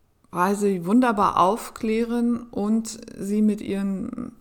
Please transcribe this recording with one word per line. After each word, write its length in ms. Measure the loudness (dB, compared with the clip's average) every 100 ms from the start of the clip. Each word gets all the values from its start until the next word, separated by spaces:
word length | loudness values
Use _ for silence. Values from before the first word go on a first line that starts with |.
| _ _ _
weil 240 | -2 0 2
sie 300 | 0 0 2
wunderbar 540 | 4 4 4 2 4
aufklären 1040 | 2 2 -4 -6 -2 0 0 0 0 -2 -4
und 480 | -4 0 0 -2 -8 -14 -10
sie 240 | -2 2
mit 200 | 2 2
ihren 720 | -2 -4 -2 -4 -6 -8 -10 -12